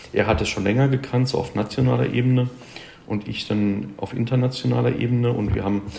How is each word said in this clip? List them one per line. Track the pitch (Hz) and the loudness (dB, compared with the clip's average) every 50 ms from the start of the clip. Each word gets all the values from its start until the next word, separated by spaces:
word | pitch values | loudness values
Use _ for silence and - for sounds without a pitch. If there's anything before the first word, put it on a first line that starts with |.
| - - | -16 -4
Er | - 104 101 | -2 0 2
hat | 110 110 - | 2 2 0
es | 104 - | 0 -2
schon | - 101 95 | -2 -2 0
länger | 101 107 127 139 | 2 4 4 4
gekannt, | 139 135 131 - - - 123 131 131 | 4 2 0 -2 -2 0 0 2 2
so | - | 0
auf | - - - - | -2 -4 -2 -4
nationaler | - 107 - - 135 131 127 123 120 127 - | -4 -4 -2 0 2 2 2 2 2 0 0
Ebene, | - 123 123 127 127 127 123 123 - - - - - - - - - - - | 0 2 2 4 4 4 2 0 -4 -10 -18 -18 -18 -18 -18 -20 -20 -20 -8
und | - 107 104 - | -6 -6 -6 -4
ich | - 107 - - | -6 -8 -8 -4
dann | - 107 104 104 101 101 101 104 - - | -2 0 0 2 0 0 -2 -4 -8 -8
auf | - - - - | -10 -10 -8 -4
internationaler | - 117 120 131 127 127 127 131 - - 127 123 120 120 120 120 | -4 -2 2 2 2 2 2 0 0 0 0 2 2 2 2 2
Ebene. | 117 120 120 123 120 120 120 | 0 0 2 2 2 2 2
Und | 117 107 104 104 107 | 2 0 0 0 0
wir | - 98 | 0 2
haben | 98 101 101 101 - - | 0 0 0 -2 -6 -10